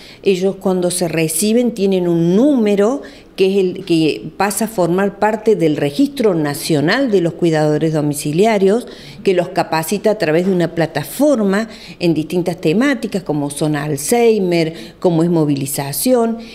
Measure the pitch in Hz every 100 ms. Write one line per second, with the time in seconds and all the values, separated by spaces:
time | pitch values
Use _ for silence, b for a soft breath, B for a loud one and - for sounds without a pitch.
0 | B B - 180 190 190 202 185 175 175
1 | 170 160 160 - 214 233 240 226 196 190
2 | 175 170 170 190 285 262 214 202 208 277
3 | B B B - 190 196 185 180 180 165
4 | 156 - 160 - 196 208 220 185 170 185
5 | 202 196 208 214 226 185 160 147 143 143
6 | 285 - 220 165 147 143 - 151 151 240
7 | 269 196 165 165 175 156 151 151 160 156
8 | 147 143 147 160 220 208 190 226 226 B
9 | B B 196 180 170 175 156 160 160 202
10 | 220 208 156 160 185 180 165 170 156 143
11 | 151 - 294 247 196 196 226 B B B
12 | 175 160 156 175 175 170 160 190 285 -
13 | 226 190 - 151 143 - 156 151 151 143
14 | - 233 233 214 180 170 160 - - -
15 | 185 160 170 165 147 139 135 - 139 139
16 | 254 247 226 226 B